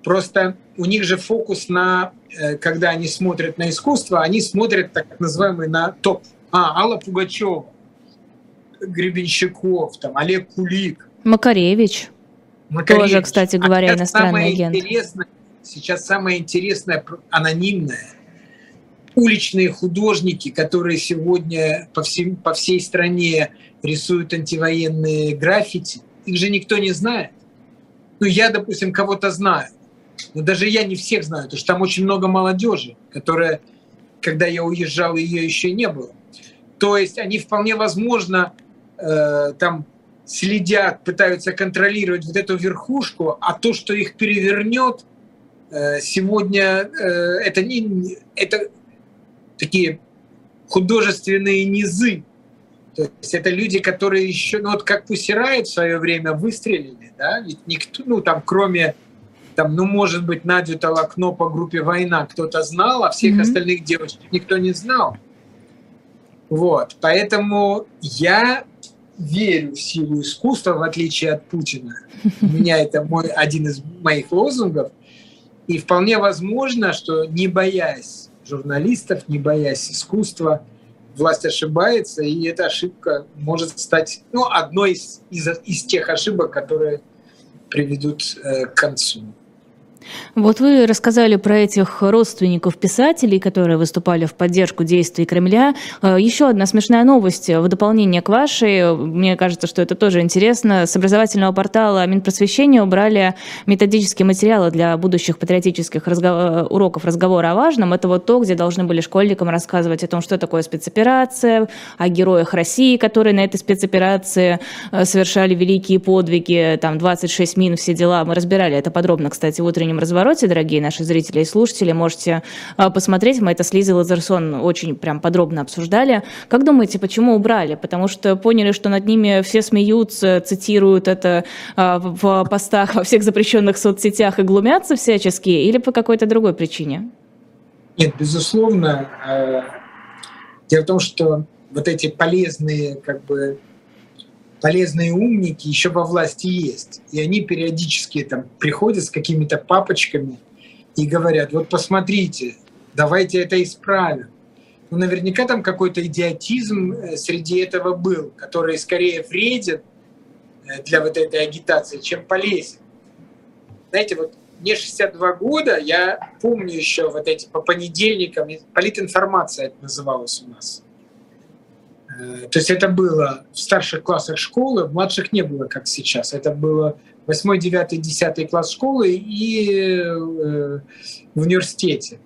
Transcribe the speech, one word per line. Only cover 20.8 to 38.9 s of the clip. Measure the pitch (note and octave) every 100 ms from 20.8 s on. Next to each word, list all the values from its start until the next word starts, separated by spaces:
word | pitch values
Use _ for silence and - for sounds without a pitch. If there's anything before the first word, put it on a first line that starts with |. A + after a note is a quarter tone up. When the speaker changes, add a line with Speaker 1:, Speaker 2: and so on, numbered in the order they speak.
| E3+ D#3+
Speaker 1:
сегодня | - E3 E3 F3+ D#3+ E3 D#3 D3+ -
по | -
всем, | D3+ - F3+
по | F#3 E3
всей | D#3+ - F3+
стране | F3+ F#3 F3 F3+ E3+ D#3+ D3+ _ - _
рисуют | D3 D3+ - F3+ D#3+
антивоенные | E3 D#3 D#3+ D#3+ E3 D#3+ D#3 D#3 D#3 D3+ C#3+
граффити, | D#3+ G#3 G#3 F3+ - - _ _ -
их | F3+
же | G3
никто | G3+ - G#3
не | G3
знает. | D#3+ A3 A#3 D#3+ _ _ _ _ _ _ _ _ _
Ну, | G3+
я, | F#3 A3+
допустим, | G#3 G3+ G3 F#3+
кого-то | F#3 G3+ G3 G3
знаю, | E3+ G3 D#3+ - _ _ _ _ - -
но | D#3
даже | D#3 F3+ G#3
я | G#3+
не | G3+
всех | F#3+ - G#3+
знаю, | D#3 D#3 C3+
потому | C#3
что | -
там | F3+
очень | F#3 F#3
много | F#3+ G3 F#3
молодёжи, | F#3+ F#3 F#3 A3+ F3 B2 - _
которая, | D3+ - E3 E3 D3+ _ _ _ _ _ _
когда | - D#3 E3+
я | E3+
уезжал, | E3+ F3 D#3 D3 E3+ E3
её | E3 E3+
ещё | E3 - F3+
не | G3 A3
было. | D3 A#2+ - _ - - _ _ _
То | G3+ G3+
есть | F#3+ -
они | G3 G#3+
вполне | - G#3+ A3
возможно, | G#3+ G#3+ E3+ A3+ A#3 F3+ F#3 F3 - _ _ _